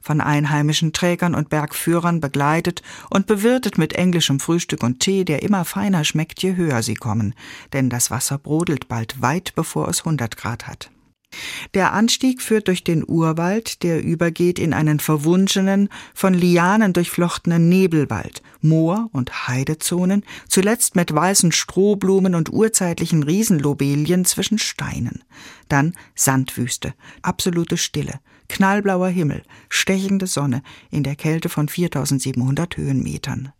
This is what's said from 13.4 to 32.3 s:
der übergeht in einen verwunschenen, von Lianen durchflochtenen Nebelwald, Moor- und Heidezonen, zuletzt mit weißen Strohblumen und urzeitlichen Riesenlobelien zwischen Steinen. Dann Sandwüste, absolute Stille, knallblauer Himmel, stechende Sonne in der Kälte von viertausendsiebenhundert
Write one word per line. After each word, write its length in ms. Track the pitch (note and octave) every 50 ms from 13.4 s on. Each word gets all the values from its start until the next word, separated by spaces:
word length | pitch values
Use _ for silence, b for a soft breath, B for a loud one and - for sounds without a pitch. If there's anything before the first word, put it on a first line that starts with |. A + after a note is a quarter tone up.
| E3+ F3+ G3+ A3+ A3+ - - _ -
der 200 | F3 E3 D#3 -
übergeht 560 | - E3+ E3 F3 E3+ E3 - F3+ F3 F3 -
in 140 | - E3 -
einen 260 | - D#3 D3+ D3+ D3
verwunschenen, 880 | - - D#3 D3 C#3+ D#3+ F3 F#3 G3 F#3+ - G3 F#3+ F#3+ G3 G3 G3+ G3 B B B B B
von 200 | - - G3 F#3
Lianen 580 | F3 F3 F3+ F3 E3+ E3+ F3+ G3+ A3 A3 G3
durchflochtenen 800 | F3 F3 F3 - - - F3 E3+ - - _ E3+ E3+ E3+ E3 E3
Nebelwald, 720 | F3+ F#3+ F#3+ F3+ E3 D#3 C#3 A#2+ A2+ F#2 - - - - B B B B
Moor- 480 | - D#3 D#3+ D#3+ D#3+ D#3+ F3+ G#3+ A#3 A3 -
und 340 | C#3 B2 - - - -
Heidezonen, 800 | - B2+ C3 C3+ D3+ D#3 D#3 - - F3 F3 F3+ F#3 G3 G3+ B B B B B B
zuletzt 480 | - G3 F#3 G#3 A#3 A#3+ - - _
mit 180 | F#3 F3 - D#3
weißen 380 | D3+ D#3+ F#3 G3 - - E3+ D#3
Strohblumen 840 | - - - - F3 F#3+ G#3 G#3 G3 G3 F#3 G3 F#3+ F#3 F#3+ F3+
und 160 | E3+ D#3+ -
urzeitlichen 720 | - - G#3+ A3 A3 - F#3+ F3 E3+ - - E3 F3 D#3 C#3+
Riesenlobelien 1000 | C#3+ E3+ G3+ A3 - F#3+ D3 C#3+ D3 C#3+ C#3+ C#3+ C#3 C#3+ D3 D3+ D#3 F3+ F3+ F3+
zwischen 320 | - - - F#3+ - G#3+
Steinen. 680 | G#3+ - - - - C#3 - - - - A#2 - - _ B B B B B B B B _
Dann 240 | D3+ C#3 C#3 E3 F3 B B B B
Sandwüste, 800 | - - - C3 C3 C3 - - - C3 B2 - - - B2 B2+ B B B B B
absolute 560 | B F3 F3+ - - F#3+ F3 E3+ E3+ - F3
Stille, 420 | E3+ - - - D3+ C#3+ C#3 - C#3 b b b b b _
knallblauer 580 | - - G3 G3 G3 G#3 G3+ G3 F#3+ F3+ F#3
Himmel, 360 | F#3 F3+ F#3 E3 C#3+ - - - B B B B B
stechende 580 | - - - - F#3+ F#3+ F#3+ F#3+ G3 G3 F#3+
Sonne 340 | F#3 - D3+ C#3+ C#3 A#2+ C#3 B B B B B B
in 140 | - D3+ C#3
der 120 | C3+ C#3+
Kälte 320 | - - D#3 D#3 E3 -
von 220 | E3+ - - D3 D3
viertausendsiebenhundert 1040 | - - F3 E3 - D3 C3+ C#3 C#3 C3+ - C3+